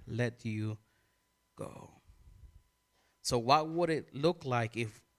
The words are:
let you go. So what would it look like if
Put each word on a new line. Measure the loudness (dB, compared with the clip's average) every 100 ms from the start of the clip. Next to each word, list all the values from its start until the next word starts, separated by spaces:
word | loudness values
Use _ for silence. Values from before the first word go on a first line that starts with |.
| -6
let | -2 0 -2
you | -6 -4 -4 -6 _ _ _ _ _ _ _ -12
go. | -12 -12 -18 -20 -20 -20 -20 -20 -20 -20 _ _ _ _ _ _
So | -2 0
what | 4 4 4
would | 0 2
it | 0 -4
look | 0 0 0
like | 0 0 0 -2
if | -4 -6 _